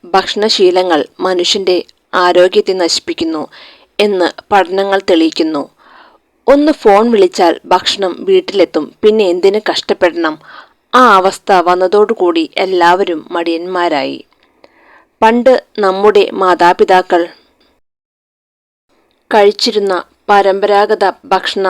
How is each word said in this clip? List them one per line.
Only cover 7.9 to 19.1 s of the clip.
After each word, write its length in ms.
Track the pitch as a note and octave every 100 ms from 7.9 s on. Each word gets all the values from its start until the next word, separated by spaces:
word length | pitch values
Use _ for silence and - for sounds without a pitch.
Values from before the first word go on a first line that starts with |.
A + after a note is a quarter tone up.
| G3+ F#3+ E3+ F3+
വീട്ടിലെത്തും, 560 | F#3+ F3+ G3 E3 E3 D3 _
പിന്നെ 240 | G#3+ G#3+ G3
എന്തിന് 260 | F3 G3 G#3 -
കഷ്ടപ്പെടണം? 720 | - - G3+ F3+ E3 D#3+ D#3 - - - _ _
ആ 100 | B3 B3 G3
അവസ്ഥ 340 | F#3 - - F#3+ E3+
വന്നതോടുകൂടി 800 | F3+ F#3 G#3 G#3+ A3+ F3+ E3 D#3+ - F#3+
എല്ലാവരും 560 | F#3 E3+ F3+ G3 E3 - F3
മടിയന്മാരായി. 840 | E3+ E3 F3 F3+ F3 D3+ C3+ C#3 - _ _ _ _ _ _ _ _ _
പണ്ട് 320 | A3 A#3+ B3 B3+ - - G3
നമ്മുടെ 400 | F#3 G#3 G#3 F#3 -
മാതാപിതാക്കൾ 800 | F#3 E3+ E3+ F3+ G#3 F#3 F3+ F3+ E3+ - _ _ _ _ _ _ _ _ _ _ _ _ _ _ _ _ _